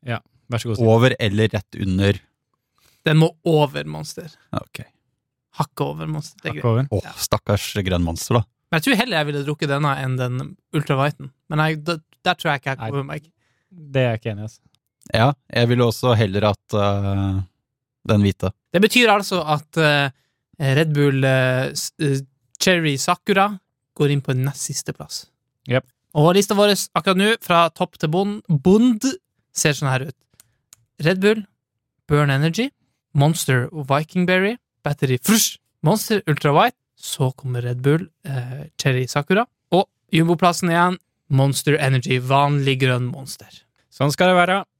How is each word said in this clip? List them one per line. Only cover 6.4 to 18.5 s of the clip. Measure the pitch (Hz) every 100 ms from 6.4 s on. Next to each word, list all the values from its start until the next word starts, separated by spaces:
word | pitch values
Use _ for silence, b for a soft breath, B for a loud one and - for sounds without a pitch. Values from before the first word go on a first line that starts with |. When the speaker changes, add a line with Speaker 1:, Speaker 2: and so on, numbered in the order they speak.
| 160
Speaker 3:
er | 151
Speaker 1:
Hakket |
Speaker 3:
greit. | 123 113 139
Speaker 1:
over. | 101 -
Speaker 2:
Åh, | -
stakkars | - 110 - 104 - -
Grønn | 92 90 85
Monster, | 82 - 117
da. | 107 _ _
Speaker 3:
Men | 165
jeg | 208
tror | 226
heller | 254 170
jeg | 147
ville | 147
drukket | 139 151 151
denne | 139 151 139
enn | 135 127
den | 127 127 143 - _
Ultra | 160 147 135
Whiten. | 143 147 135 _ _
Men | 156
jeg, | 156 156
d-, | 151 165 _ _
der | - 180
tror | 170
jeg | 143
ikke | -
jeg | 135
Speaker 1:
Nei. | 113
Speaker 3:
kommer | 139 139
meg. | 151 147 _ _ _ _
Speaker 1:
Det | 180 151 135
er | 123
jeg | 113
ikke | 117
enig | 104
i, | 110
altså. | - _ _ _ _ -
Speaker 2:
Ja, | 113 120 143 _
jeg | - 120
ville | 123 120
også | 107 123 110
heller | 110 98 107
hatt, | 104 _ 107
eh, | 101 101 98 98 98 95 92 _ _ _ _ _ -
den | 107 101
hvite. | 95 92